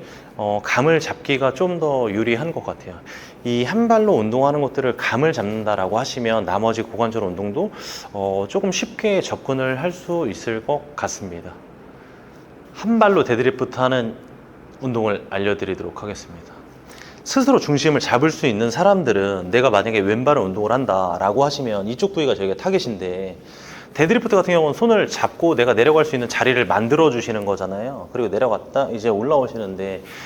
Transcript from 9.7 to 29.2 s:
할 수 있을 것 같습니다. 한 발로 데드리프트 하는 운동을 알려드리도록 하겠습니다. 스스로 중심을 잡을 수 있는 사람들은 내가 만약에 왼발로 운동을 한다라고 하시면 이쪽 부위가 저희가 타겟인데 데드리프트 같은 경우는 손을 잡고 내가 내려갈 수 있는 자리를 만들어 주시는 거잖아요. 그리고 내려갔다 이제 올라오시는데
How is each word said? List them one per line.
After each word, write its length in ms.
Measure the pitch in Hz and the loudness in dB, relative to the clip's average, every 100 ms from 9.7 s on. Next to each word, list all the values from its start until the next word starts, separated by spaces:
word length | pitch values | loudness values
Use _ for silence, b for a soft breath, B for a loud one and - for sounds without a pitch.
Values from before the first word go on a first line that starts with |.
| 131 | -2
할 100 | 170 | -4
수 360 | 175 - 170 139 | -6 -6 -4 -4
있을 360 | 95 - 113 110 | -4 -6 -6 -4
것 300 | 147 - - | -6 -6 -8
같습니다. 580 | 98 - 98 85 87 - - - - B B B B B B - - | -8 -6 -12 -12 -14 -18 -20 -20 -20 B B B B B B -20 -20
한 240 | - 202 226 | -8 0 4
발로 260 | 214 190 | 6 6
데드리프트 560 | 135 117 127 - 127 - | 4 2 2 0 -2 0
하는 360 | 127 131 113 - - - - - - - | 0 0 -2 -6 -16 -20 -20 -20 -20 -10
운동을 460 | 131 117 110 101 - | -6 -2 0 -2 -4
알려드리도록 720 | 98 101 101 95 92 87 - | -4 -2 -2 -4 -6 -8 -10
하겠습니다. 520 | 104 98 - 85 - - - - - B B B | -12 -12 -14 -20 -20 -20 -20 -20 -20 B B B
스스로 360 | - 277 262 233 | -4 0 4 4
중심을 420 | 147 147 160 143 | 4 2 4 2
잡을 300 | - 120 156 | 2 2 2
수 160 | 156 147 | 2 0
있는 220 | 104 117 | 0 0
사람들은 800 | 113 185 196 135 98 98 98 90 | 2 4 4 2 2 2 -2 0
내가 180 | 110 135 | 2 4
만약에 300 | 104 104 110 | 4 2 2
왼발로 440 | 98 110 131 143 | 2 2 2 2
운동을 300 | 95 95 104 | 2 -2 0
한다라고 720 | 123 123 95 92 87 98 107 143 | 0 2 0 0 0 0 2 0
하시면 420 | 143 127 104 101 | 0 -4 -4 -4
이쪽 260 | 123 196 | -2 -2
부위가 220 | 180 143 98 | 0 0 0
저희가 200 | 98 92 | -2 -2
타겟인데 800 | 180 190 123 101 90 90 95 90 B B B B B | 0 -2 -2 -6 -6 -6 -8 -12 B B B B B
데드리프트 420 | - 165 233 226 196 | 0 2 2 2 2
같은 180 | 175 | 4
경우는 200 | 175 156 | 4 2
손을 340 | 139 233 214 151 | 2 2 4 2
잡고 480 | - 117 - 170 156 | -2 -4 0 2 4
내가 180 | 120 | 4
내려갈 300 | 107 127 156 | 4 6 4
수 120 | 151 135 | 4 0
있는 120 | 120 | -2
자리를 380 | - 131 123 101 | 0 2 2 2
만들어 460 | 95 113 143 160 | 2 2 4 4
주시는 340 | 120 117 107 101 | 2 -2 -4 -2
거잖아요. 640 | 95 95 98 120 135 87 | -2 -4 -6 -8 -10 -8
그리고 160 | 123 113 | -4 -2
내려갔다 640 | 98 127 101 - 135 135 | 0 0 0 -2 -2 -2
이제 160 | 113 113 | -2 0
올라오시는데 960 | 101 | 0